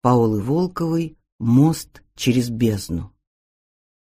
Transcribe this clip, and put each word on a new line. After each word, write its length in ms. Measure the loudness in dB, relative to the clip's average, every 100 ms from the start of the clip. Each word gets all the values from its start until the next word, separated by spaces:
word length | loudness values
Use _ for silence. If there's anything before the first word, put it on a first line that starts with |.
Паолы 360 | 4 2 2 0
Волковой 760 | -2 -2 -4 -4 -4 -4 -6 -12 _ _
«Мост 640 | 2 4 4 2 -10 -20 _
через 380 | -4 0 0 -2
бездну». 600 | -2 -2 -2 -6 -8 -8 _ _ _ _ _ _ _ _ _